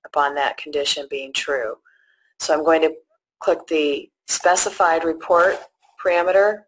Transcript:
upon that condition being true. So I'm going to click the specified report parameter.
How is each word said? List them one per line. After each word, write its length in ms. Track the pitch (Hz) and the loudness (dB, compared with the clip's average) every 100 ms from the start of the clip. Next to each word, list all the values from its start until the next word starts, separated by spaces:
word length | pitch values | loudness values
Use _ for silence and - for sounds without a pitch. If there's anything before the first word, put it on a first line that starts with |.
upon 300 | - 147 143 | -4 0 0
that 220 | 143 139 - | 0 -4 -4
condition 500 | 151 147 143 147 139 | -8 -4 -4 -4 -6
being 240 | 139 135 | -10 -8
true. 440 | 139 - 135 110 120 _ _ _ _ _ _ | -8 -4 -4 -4 -10 _ _ _ _ _ _
So 120 | - | -2
I'm 120 | 156 | 0
going 160 | 156 160 | 2 4
to 120 | 156 - _ _ _ _ | 2 -2 _ _ _ _
click 300 | - 165 - | -2 -2 -2
the 420 | 160 147 143 - _ - | -2 0 -2 -8 _ -8
specified 800 | - 175 185 202 - 180 165 | 0 2 2 0 2 2 2
report 560 | 165 160 - 175 180 - - _ _ _ | -2 -4 2 4 4 0 -10 _ _ _
parameter. 580 | 190 175 180 190 208 214 | 0 0 2 4 4 0